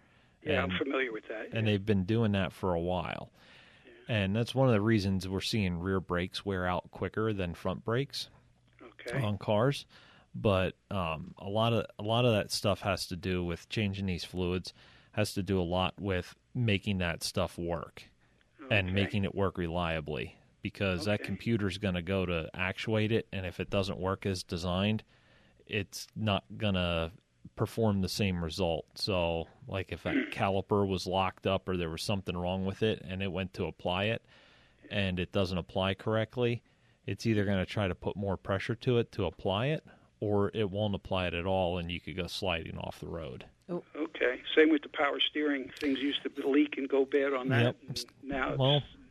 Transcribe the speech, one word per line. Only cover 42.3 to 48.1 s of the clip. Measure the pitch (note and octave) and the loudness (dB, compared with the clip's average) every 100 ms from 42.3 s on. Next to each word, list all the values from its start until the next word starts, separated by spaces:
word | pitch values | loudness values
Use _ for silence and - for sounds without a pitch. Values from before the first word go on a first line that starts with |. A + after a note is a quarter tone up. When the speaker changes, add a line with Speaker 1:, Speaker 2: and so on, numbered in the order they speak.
| - F#2+ E2 D#2+ F2 | -2 -2 -2 -4 -8
Speaker 2:
off | - - | -8 -8
the | - | -10
road. | E2 C#2+ B1+ - _ - | -8 -8 -10 -16 _ -8
Speaker 3:
Oh. | F3 - D3 | -8 -8 -8
Speaker 1:
Okay. | D#3 - B2 B2+ - | -8 0 0 0 0
Same | D#3 D#3 | 6 6
with | D3 | 6
the | - | 0
power | - C#3+ C#3 | -2 -2 2
steering. | - D3+ D3+ C#3 B2 - | 0 0 0 -2 -4 -4
Things | D3 C3 | -2 0
used | C#3+ C3+ | 0 -2
to | C#3 C#3 C#3 | -6 -4 2
leak | C#3 D3 - | 4 4 0
and | C3+ | 0
go | C3+ | 2
bad | C3 D3 C#3 | 4 2 2
on | C3+ C3 | 0 2
that. | B2 A#2+ - - | 4 4 0 -10
Speaker 2:
Yep. | B2+ - | -10 -10